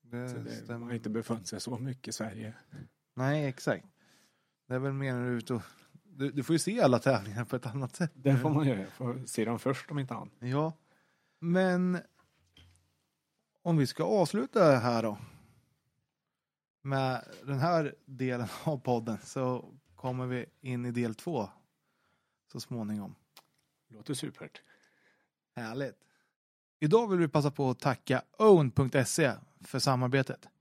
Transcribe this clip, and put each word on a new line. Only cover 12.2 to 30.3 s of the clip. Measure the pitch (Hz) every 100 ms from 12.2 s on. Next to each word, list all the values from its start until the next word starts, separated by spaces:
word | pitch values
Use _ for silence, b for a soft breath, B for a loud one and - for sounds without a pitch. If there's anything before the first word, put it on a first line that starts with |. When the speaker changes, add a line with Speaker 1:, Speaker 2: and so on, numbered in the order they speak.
| _ _ _ _ - _ _ _ _ _ _ _ _ _
Speaker 1:
om | 175 160
vi | 127
ska | -
avsluta | 170 214 160 202 262 226
här | 165 131 120 117
då | 110 101 B B B B _ _ _ _ _ _ _ _ _ _ _ _
med | 139 135 131 123 - -
den | 131 139
här | 160 170 147 -
delen | - 127 131 123 117 -
av | - 143
podden | - 120 113 107
så | - 139 127 123 - - _ -
kommer | 131 127 127
vi | 127 - _
in | 131 123
i | 123
del | 120 120
två | 110 - 123 101 - _ _ _ _ _ _ _ _ _
så | -
småningom. | - 120 107 104 95 98 _ - _ _ _ _ _
Speaker 2:
Låter | 110 -
supert. | 135 151 - - - b b b b b b b _ _ -
Speaker 1:
Härligt. | 113 120 135 - _ _ _ _ _ _ _ _
Idag | 156 214 233
vill | 185
vi | 160
passa | 156 143
på | 135 131
att | 123
tacka | 143 123 - 127 - -
own | 220 185 135
punkt | - 131 143 120
se | - 147 107 - _
för | - 131
samarbetet. | 139 127 127 135 131